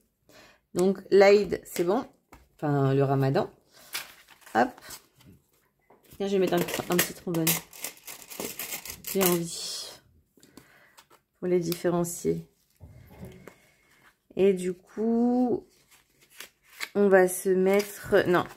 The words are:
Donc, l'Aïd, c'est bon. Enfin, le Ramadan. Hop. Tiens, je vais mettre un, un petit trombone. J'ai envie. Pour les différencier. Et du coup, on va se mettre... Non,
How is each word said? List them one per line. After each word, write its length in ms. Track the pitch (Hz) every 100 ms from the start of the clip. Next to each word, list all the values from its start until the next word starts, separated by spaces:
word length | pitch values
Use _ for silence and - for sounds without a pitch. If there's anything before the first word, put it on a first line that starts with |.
| _ _ _ - - _ _
Donc, 240 | - 185 190 -
l'Aïd, 500 | 190 202 202 190 -
c'est 200 | - -
bon. 200 | 175 214 - _ _ - _ _
Enfin, 380 | 151 143 135
le 80 | 135
Ramadan. 480 | 135 139 135 151 214 - _ - - - - - - - -
Hop. 140 | - 262 - - - _ _ - - _ _ _ _ _ _ _ -
Tiens, 100 | 196
je 60 |
vais 60 | 196
mettre 160 | 185
un, 380 | 175 170 - -
un 40 | 180
petit 180 | -
trombone. 340 | - - 170 165 165 - - - - - - - - - - - - - - -
J'ai 120 | 196
envie. 680 | 185 175 170 - - - - - _ _ _ _ _ - - _ _ - _ _ _ _
Pour 100 | 180
les 120 | 180
différencier. 840 | 165 170 180 175 170 - 165 170 165 _ _ _ - - - - - - - - _ _ _ _ _ _ _ -
Et 160 | 190
du 220 | 190 180
coup, 920 | 180 _ - 226 233 240 247 247 - - _ _ _ _ _ _ - - _ _ - -
on 140 | 202 202
va 200 | 190 185
se 200 | 185 196
mettre... 800 | 185 185 196 202 - - 202 -
Non, 160 | 175 -